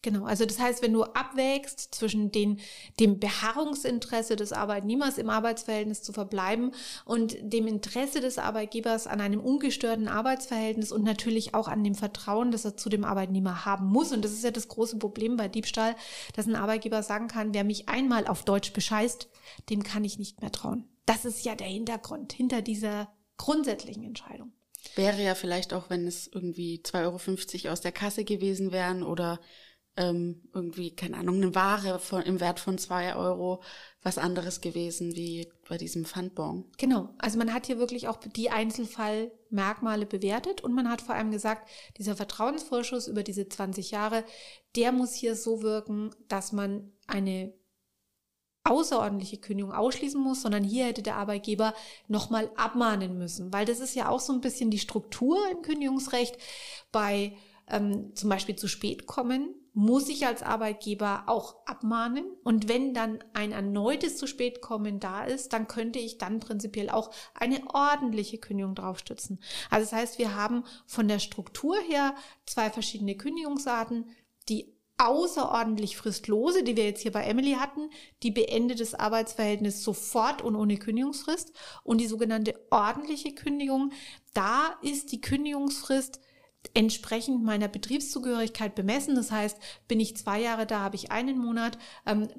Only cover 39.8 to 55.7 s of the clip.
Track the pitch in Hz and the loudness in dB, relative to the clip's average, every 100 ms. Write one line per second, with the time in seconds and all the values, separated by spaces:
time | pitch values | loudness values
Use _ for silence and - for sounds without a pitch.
39.8 | 226 214 202 196 196 226 359 381 - 254 | 0 0 0 0 0 0 -2 -2 0 2
40.8 | 233 233 - 220 220 208 214 220 - - | 2 0 -2 -2 0 0 0 -2 -6 -20
41.8 | - - 202 196 202 - 233 311 - 240 | -16 -6 -2 -2 -4 0 0 0 -2 -2
42.8 | 240 247 240 208 202 196 196 - 190 190 | 0 -4 -2 -4 -2 -4 -4 -4 -4 -4
43.8 | 185 208 214 220 226 - - - _ 233 | -4 -2 0 0 -2 -10 -18 -20 _ 2
44.8 | 240 254 247 - 233 226 226 226 220 214 | 4 4 2 0 -2 0 0 0 0 0
45.8 | 214 208 214 - - 196 190 208 202 202 | -2 -4 -4 -8 -6 -4 -2 -2 0 -4
46.8 | 202 _ - 202 190 185 190 - _ _ | -8 _ -4 -2 0 -2 -6 -12 _ _
47.8 | _ _ _ _ _ _ _ _ - 269 | _ _ _ _ _ _ _ _ 4 4
48.8 | 311 247 208 202 190 202 - 196 196 - | 4 2 2 -2 -6 -8 -6 -4 -2 0
49.8 | 240 - 277 285 262 262 220 208 202 247 | 0 0 -2 0 0 0 0 2 2 2
50.8 | 247 226 214 - 202 202 208 208 220 214 | 0 -2 -4 -4 -2 -2 -2 2 2 0
51.8 | - - - 214 - 226 220 - 220 240 | -10 -12 -2 -2 0 0 0 0 0 2
52.8 | 233 202 185 180 175 185 180 202 214 240 | 4 2 0 -4 -6 -6 -4 0 0 0
53.8 | 254 254 - 247 - 254 247 - 226 208 | -2 -2 0 0 0 0 0 2 2 2
54.8 | - 214 - - 254 370 392 349 320 | 0 -4 -4 0 2 4 2 -2 -2